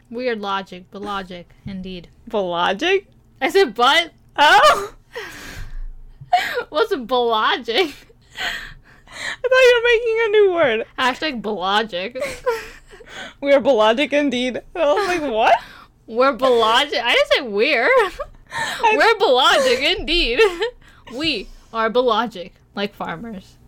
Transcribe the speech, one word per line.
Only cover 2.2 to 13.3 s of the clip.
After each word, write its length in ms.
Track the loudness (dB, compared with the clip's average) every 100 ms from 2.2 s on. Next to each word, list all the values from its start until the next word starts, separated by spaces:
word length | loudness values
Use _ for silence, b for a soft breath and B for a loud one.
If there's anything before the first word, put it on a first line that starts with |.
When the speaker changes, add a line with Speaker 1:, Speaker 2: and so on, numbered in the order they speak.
| -6
Speaker 2:
But 140 | -4
logic? 640 | -2 0 0 0 0 -2 -2 _ _ -6
Speaker 1:
I 80 | 0
said, 240 | 2 2
"But." 380 | 2 2 2 0 _ _ 2
Speaker 2:
Oh! 560 | 6 8 6 4 -2 -12 _
Speaker 1:
<laughs> 1500 | -16 -14 -16 -16 -14 -12 -10 -10 -14 -20 -20 -2 -2 -2 -6 -4
What's 220 | -2 -2
a 40 | -4
logic? 960 | -2 0 0 0 0 -2 -4 -2 -2 -6 -20 _ B B B B B B B B B
Speaker 2:
I 420 | B B B 0
thought 200 | 4 6
you 80 | 4
were 120 | 2
making 280 | 0 0 -2
a 60 | 2
new 220 | 4 4
word. 320 | 4 0 0 -6 -4
Speaker 1:
Hashtag 440 | -4 -2 -6 -6
Bologic. 760 | -8 -6 -2 -2 -2 -6 -8 -8 -10
<laughs> 20 | -8 -6 -6 -8 B B B B B B